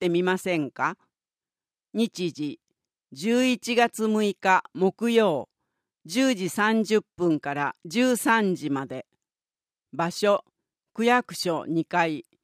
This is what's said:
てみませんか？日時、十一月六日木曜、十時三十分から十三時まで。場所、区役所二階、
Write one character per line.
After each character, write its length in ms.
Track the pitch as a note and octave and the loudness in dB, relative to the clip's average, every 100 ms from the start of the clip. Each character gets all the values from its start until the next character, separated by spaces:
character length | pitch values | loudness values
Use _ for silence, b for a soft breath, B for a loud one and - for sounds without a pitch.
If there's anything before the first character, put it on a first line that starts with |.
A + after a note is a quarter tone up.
て 80 | F3+ | 0
み 160 | E3+ | 2
ま 140 | F3+ F#3 | 0 -2
せ 180 | G3 E3+ | -2 -2
ん 160 | C#3+ | -4
か？ 240 | - C3+ C#3 _ _ _ _ _ _ _ _ _ | -4 -6 -6 _ _ _ _ _ _ _ _ _
日 380 | G#3 A3+ - F3 | -4 -4 -4 -6
時、 260 | C#3 D3 - _ _ _ _ _ | -6 -8 -10 _ _ _ _ _
十 340 | C#3 G3 A#3+ B3+ | -8 -2 2 2
一 300 | A#3+ - A#3 | 0 -2 0
月 320 | A#3 - A3 | 0 0 -2
六 260 | G#3+ G#3 | 0 0
日 300 | F#3+ G3 F#3 - | 0 2 2 0
木 380 | - F#3 - A#3 | 0 0 0 0
曜、 360 | A#3 G#3 D3 G#2+ _ _ _ _ _ | 2 2 0 -6 _ _ _ _ _
十 280 | D#3+ G3 C4 | -6 0 2
時 160 | G#3+ F#3 | 2 -2
三 360 | - G#3+ A3 | 0 2 2
十 180 | G#3 G#3+ - - | 2 0 0 0
分 200 | F3 D3+ | 2 2
か 140 | C#3+ | -2
ら 220 | C#3+ C#3+ - | -4 -4 -6
十 320 | E3 F3 B3+ B3 | -6 0 2 2
三 380 | - A3+ G3+ | 2 2 2
時 160 | F3+ C#3+ | 0 -2
ま 160 | C#3 C3+ | -4 -6
で。 180 | C3 - _ _ _ _ _ _ _ _ | -12 -14 _ _ _ _ _ _ _ _
場 180 | C3+ E3+ | -6 -4
所、 320 | - G3+ G3+ - _ _ _ _ | 0 0 0 -2 _ _ _ _
区 100 | - | -2
役 300 | A#3 B3 A#3+ | 2 2 0
所 320 | E3 F3+ D#3 - | -6 -4 -4 -2
二 180 | E3 | -4
階、 400 | D#3+ F3 E3+ D3+ - _ | -2 0 0 -2 -12 _